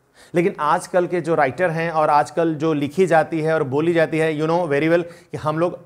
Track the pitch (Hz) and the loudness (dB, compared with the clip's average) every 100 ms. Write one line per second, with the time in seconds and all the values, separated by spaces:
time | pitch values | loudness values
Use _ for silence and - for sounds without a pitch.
0 | _ _ - 170 180 175 147 170 - 185 | _ _ -6 -2 0 0 0 0 0 0
1 | 180 180 151 160 135 131 180 160 165 160 | 0 -2 0 2 0 0 -2 -2 -2 0
2 | 156 147 151 - 165 156 160 151 143 - | 2 2 2 0 -2 0 -2 -2 -2 0
3 | 185 160 151 165 156 160 143 139 160 165 | 2 4 2 -2 -2 -2 0 0 0 2
4 | 156 160 160 151 156 170 175 143 160 170 | 0 0 -2 -2 -2 -2 0 0 2 2
5 | 170 - - 147 151 156 175 - | 0 -10 -14 -8 -4 -2 -2 -4